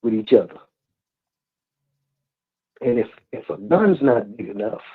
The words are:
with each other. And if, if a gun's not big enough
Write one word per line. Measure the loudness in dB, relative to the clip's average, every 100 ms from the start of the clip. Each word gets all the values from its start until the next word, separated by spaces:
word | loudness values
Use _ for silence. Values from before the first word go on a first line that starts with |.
with | -2
each | -2 4
other. | 4 4 -12 _ _ _ _ _ _ _ _ _ _ _ _ _ _ _ _ _ _ _ _ _ _
And | -2 -2
if, | -2 -8 _
if | -16 -10
a | -12
gun's | 0 2 4 2
not | 2 2 -2 -12
big | -12
enough | -8 -8 -8 -16